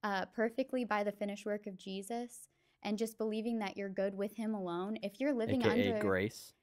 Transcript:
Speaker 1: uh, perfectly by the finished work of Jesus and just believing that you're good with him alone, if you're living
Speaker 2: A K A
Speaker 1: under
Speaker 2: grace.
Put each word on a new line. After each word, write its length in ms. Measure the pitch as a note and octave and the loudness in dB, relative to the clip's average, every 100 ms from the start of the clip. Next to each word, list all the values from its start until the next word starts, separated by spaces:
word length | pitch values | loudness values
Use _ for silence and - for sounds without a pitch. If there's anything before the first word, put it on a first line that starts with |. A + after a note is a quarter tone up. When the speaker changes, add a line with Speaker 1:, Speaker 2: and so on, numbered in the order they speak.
Speaker 1:
uh, 240 | G#3+ G3 F#3 | 2 0 0
perfectly 560 | - A3+ A3+ C4 B3+ A#3+ | 2 2 2 0 0 2
by 180 | G#3+ | 2
the 80 | G#3 | 2
finished 340 | G3+ G3+ G3+ G#3+ | 0 -4 -4 -2
work 220 | G#3 G#3 | -4 -4
of 100 | F#3+ | -10
Jesus 720 | - F#3+ G3 A#3 A#3+ - - _ _ _ | -8 -8 -4 -6 -6 -12 -20 _ _ _
and 160 | G3+ G#3+ | -4 0
just 200 | A3 A3 | -2 0
believing 420 | A3 G#3+ A3 A#3 | -2 0 0 0
that 180 | G3 - | -2 -4
you're 120 | G3+ | -4
good 260 | F#3+ G3 G3 | 0 0 0
with 200 | G3+ G3+ | -4 -2
him 180 | A3 | -2
alone, 440 | G#3+ F3+ E3+ F#3+ A3 | 0 -2 -2 -2 -4
if 160 | G3 - | -6 -2
you're 140 | C4+ | 0
living 280 | B3+ - C4 | 2 2 4
Speaker 2:
A 40 | A3+ | 4
K 40 | |
A 240 | A3+ - - | 4 4 2
Speaker 1:
under 60 | |
Speaker 2:
grace. 520 | G2+ F#2 G#2 - - _ | 2 2 2 -2 -18 _